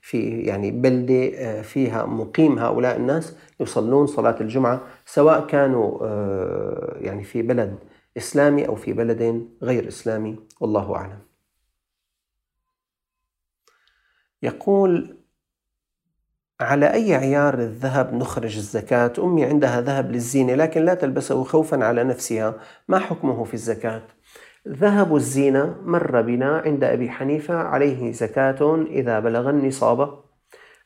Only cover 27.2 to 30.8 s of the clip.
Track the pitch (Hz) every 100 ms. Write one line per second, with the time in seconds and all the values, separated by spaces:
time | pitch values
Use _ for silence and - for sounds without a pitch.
27.2 | 135 151 151 170 165 139 143 123 117 117
28.2 | 110 135 135 135 147 160 160 135 120 110
29.2 | 117 117 131 147 135 131 113 120 143 -
30.2 | _ _ _ - - _